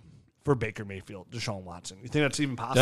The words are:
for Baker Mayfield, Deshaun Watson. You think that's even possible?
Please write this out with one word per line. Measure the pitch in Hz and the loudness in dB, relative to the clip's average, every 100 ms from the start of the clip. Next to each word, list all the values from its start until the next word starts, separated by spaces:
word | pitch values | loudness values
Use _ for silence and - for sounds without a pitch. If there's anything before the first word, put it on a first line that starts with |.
| - - _ _ - | -20 -20 _ _ 0
for | 127 | 2
Baker | 110 113 | 0 -6
Mayfield, | 101 95 - 98 87 | -10 -10 -12 -16 -12
Deshaun | 117 113 98 | -8 -6 -6
Watson. | 92 87 - 95 | -8 -14 -14 -14
You | 123 | -2
think | 151 | 2
that's | 139 - | 2 2
even | 139 120 | -2 -2
possible? | 120 131 | 2 6